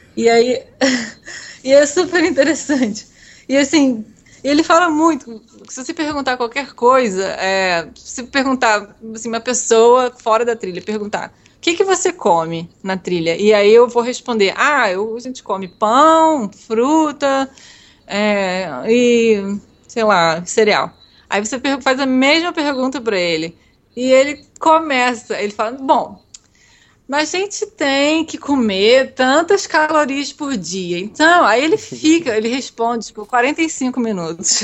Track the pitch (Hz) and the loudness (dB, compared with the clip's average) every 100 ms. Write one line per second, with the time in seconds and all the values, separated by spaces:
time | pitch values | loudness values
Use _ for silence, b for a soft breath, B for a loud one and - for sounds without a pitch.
0 | b - 226 233 247 254 - - 269 254 | b -2 2 4 2 0 -6 -4 -2 -2
1 | 214 - - - - - 254 277 294 359 | -6 -14 -20 -18 -18 -10 4 4 4 0
2 | 330 349 339 269 285 294 - 285 226 208 | 0 0 0 2 0 0 -2 -2 -2 -4
3 | - b b b b 269 277 320 277 226 | -14 b b b b 0 2 2 2 0
4 | 214 _ b b 269 294 320 330 349 302 | -8 _ b b -2 0 4 4 2 2
5 | 330 302 - 220 _ - - - 254 330 | 2 0 -6 -20 _ -20 -20 -14 -10 -6
6 | 302 294 269 254 233 269 262 - 240 262 | -4 -4 -4 -4 -4 -6 -8 0 2 4
7 | 220 185 190 147 190 196 185 170 165 - | 2 -2 -4 -4 -2 0 0 -2 -4 -14
8 | - - 240 277 262 262 240 208 202 - | -16 -14 -4 -2 0 0 2 0 -2 -18
9 | 226 220 233 226 226 247 - 226 233 247 | -18 -12 -8 -6 -4 -4 2 4 6 6
10 | 247 - 233 220 240 226 190 202 208 214 | 2 -4 -2 0 0 -4 -6 -10 -8 -8
11 | 208 190 - b b b - 339 381 370 | -6 -8 -10 b b b -4 0 2 2
12 | 370 359 - 170 165 165 170 _ 190 185 | 0 -2 0 0 0 -6 -10 _ -8 -6
13 | 190 175 165 165 208 208 202 226 240 233 | -4 -2 -2 0 4 4 6 6 6 2
14 | 233 247 - 226 196 - 262 285 220 185 | -4 -6 -4 0 0 2 0 2 0 -2
15 | 220 226 247 254 - 190 185 - 214 247 | -6 -8 -12 -14 -8 -8 -8 -4 0 4
16 | 311 320 320 302 202 - - 226 254 320 | 6 6 4 2 -4 -10 -6 -2 2 2
17 | 302 285 277 269 269 B B B B B | 0 -2 -2 -2 -4 B B B B B
18 | - 202 208 202 190 185 180 127 185 240 | -8 -4 0 0 -2 -4 -6 -6 0 2
19 | 240 233 226 208 196 202 - _ _ 240 | 4 2 2 0 -2 -8 -12 _ _ -4
20 | 214 185 165 165 175 - 214 165 170 _ | 0 2 2 -2 -4 0 2 2 -2 _
21 | b b b 202 214 262 277 269 269 262 | b b b -4 -4 -6 -4 -2 -2 -2
22 | 269 254 269 320 349 339 294 262 262 277 | 0 2 2 2 0 -4 -4 -2 -4 -4
23 | 226 196 175 160 165 - b b _ - | -4 -2 -2 -4 -6 -12 b b _ -6
24 | 254 262 285 285 _ - 320 320 320 262 | 2 4 2 -2 _ -4 2 2 2 0
25 | 247 233 - 170 208 208 220 269 269 269 | 0 -2 -8 -6 -6 -4 -6 -6 0 0
26 | - - _ - b b b b b b | 0 -12 _ -20 b b b b b b
27 | - 285 302 359 392 - 415 - 285 269 | -6 -4 -4 -4 -6 -8 -10 -4 -2 0
28 | 285 320 320 - - 277 226 190 208 254 | 0 0 -4 -8 -4 -2 0 2 4 4
29 | 262 - 262 294 339 403 - 320 311 311 | 2 -2 0 2 2 0 0 0 2 0
30 | 285 277 277 - 285 247 160 190 180 175 | 0 -4 -8 -8 -6 -6 -6 -8 -6 -6
31 | 208 - 311 240 208 226 311 415 - - | -8 0 4 4 4 2 2 -2 -4 -4
32 | 311 330 277 214 226 262 - - 233 240 | 2 2 2 -2 -2 -4 -8 -4 -4 -4
33 | - - 208 247 254 302 320 - 254 262 | -8 -16 -4 0 0 0 -4 -2 -4 -2
34 | 226 190 165 165 - - | -4 -4 -6 -6 -4 -2